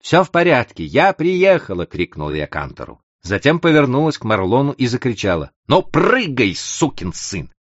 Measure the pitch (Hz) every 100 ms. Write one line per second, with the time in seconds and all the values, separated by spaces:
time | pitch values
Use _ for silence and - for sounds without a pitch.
0 | - 165 185 175 175 135 113 - 80 123
1 | 190 - 165 180 190 175 - 90 85 -
2 | 87 - 76 76 73 78 71 - 62 60
3 | _ _ 85 98 143 165 170 151 143 131
4 | 156 - 110 107 95 120 139 - 123 120
5 | 127 110 101 87 71 _ - 160 - 160
6 | 185 254 208 123 104 87 - - 160 -
7 | 90 - - 95 67 _